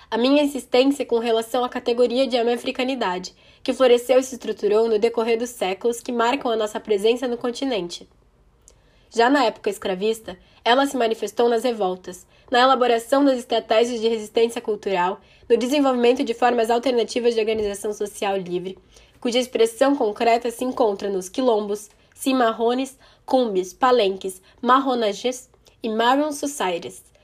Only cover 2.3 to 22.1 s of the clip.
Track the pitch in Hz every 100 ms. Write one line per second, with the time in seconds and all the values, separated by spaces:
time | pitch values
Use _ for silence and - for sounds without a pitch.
2.3 | 247 233 240 262 254 254 269 202 180 180
3.3 | - _ _ - 262 254 240 240 254 262
4.3 | 233 220 208 208 214 226 214 226 233 226
5.3 | 226 240 - 185 196 240 233 - 240 233
6.3 | 277 247 220 214 220 - 208 214 240 262
7.3 | 240 247 240 269 220 175 - - _ _
8.3 | _ _ _ _ _ _ _ _ 220 233
9.3 | 285 226 208 214 190 202 185 214 220 -
10.3 | 180 _ _ 226 247 277 269 226 220 202
11.3 | - 240 233 247 220 185 185 - - -
12.3 | _ - 240 254 254 247 226 226 277 285
13.3 | 254 233 226 226 226 240 233 226 226 214
14.3 | 240 233 233 - 208 208 185 180 202 _
15.3 | _ - 233 240 294 269 254 240 262 277
16.3 | 226 247 240 226 240 269 240 214 247 233
17.3 | 220 214 220 208 202 214 208 202 - 202
18.3 | 196 175 175 185 185 _ - _ _ 247
19.3 | 233 240 226 226 - 269 285 220 - 233
20.3 | 233 240 226 254 247 226 196 202 190 185
21.3 | - 254 214 208 208 - _ _